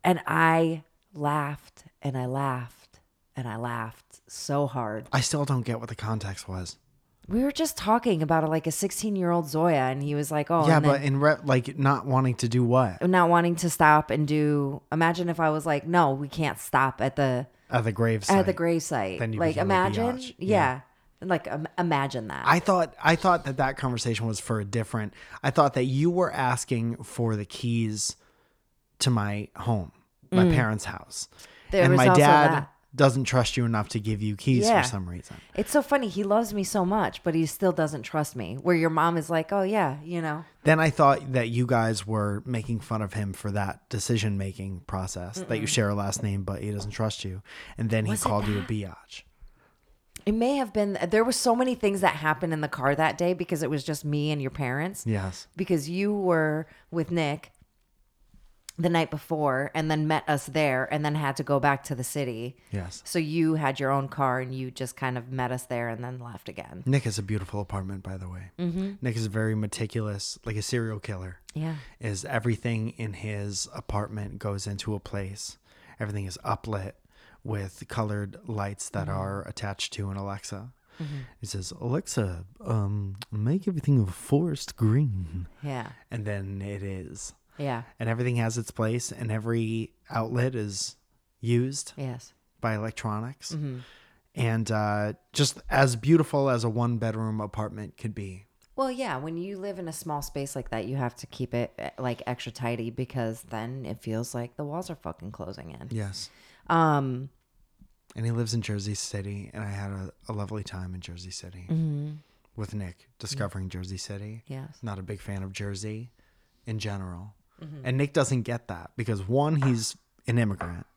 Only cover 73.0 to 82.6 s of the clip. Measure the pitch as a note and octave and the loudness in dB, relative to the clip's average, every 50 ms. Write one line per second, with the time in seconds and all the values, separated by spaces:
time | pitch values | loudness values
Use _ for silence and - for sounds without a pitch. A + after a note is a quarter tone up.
73 | A#2 G#2+ G2+ - - G#2+ G#2 G2+ G2+ G#2 G2+ - - - - A2 - _ - G#2 | -8 -8 -8 -8 -8 -8 -6 -6 -6 -6 -6 -6 -8 -8 -10 -14 -10 _ -4 -4
74 | G#2 - G#2+ G#2+ G2+ G2 - G2+ - G#2+ G2+ G2 - G#2 G2+ F#2 - - G#2 G2+ | -4 -4 -6 -8 -8 -8 -10 -6 -6 -4 -4 -4 -6 -6 -8 -6 -4 -4 -6 -6
75 | - - - G2+ G2 F#2+ G2 G2+ - - - _ _ _ _ - - - - _ | -6 -8 -8 -6 -6 -8 -10 -12 -12 -14 -14 _ _ _ _ -20 -20 -20 -10 _
76 | A2 G#2 G#2 G#2 G2 F#2 E2+ - - - G#2+ - - A2+ A2 G2+ G2 G2+ - _ | -8 -6 -4 -6 -6 -6 -10 -8 -4 -4 -4 -4 -4 -6 -6 -4 -6 -8 -12 _
77 | _ _ _ _ - - - _ _ - A2 G#2 G2 F#2+ - - - - - - | _ _ _ _ -20 -20 -20 _ _ -6 -4 -4 -4 -8 -10 -14 -14 -8 -4 -2
78 | A2 G#2+ G#2 G#2 G2+ G2 G2+ - - - A2+ G#2 G2+ G2+ G2+ - - - - G2+ | -2 -2 -2 -4 -4 -6 -8 -14 -10 -8 -4 -4 -4 -4 -4 -8 -12 -6 -4 -4
79 | G2 G2 G2 F#2+ F#2+ G2 G2 G2 - - - - - G2+ G2 - - - - - | -4 -2 -2 -2 -2 -4 -4 -6 -8 -8 -10 -8 -6 -6 -6 -6 -8 -8 -6 -6
80 | G2+ G2 F#2+ G2 G2 G2 G2 G2 - - - G2 G#2+ B2 - _ _ _ _ - | -6 -4 -4 -6 -6 -6 -8 -8 -10 -10 -10 -10 -12 -14 -18 _ _ _ _ -10
81 | D#3+ D3 D3 C#3 B2+ A#2+ - _ - G2+ - G2 F#2 - - - - A#2+ B2+ D#3 | -10 -8 -8 -10 -10 -12 -14 _ -12 -8 -6 -6 -8 -8 -10 -6 -4 -2 -2 -2
82 | - - - - A2 F#2 F2+ E2 F2 F#2 - - | -2 -2 -2 0 0 0 -2 -6 -10 -14 -16 -12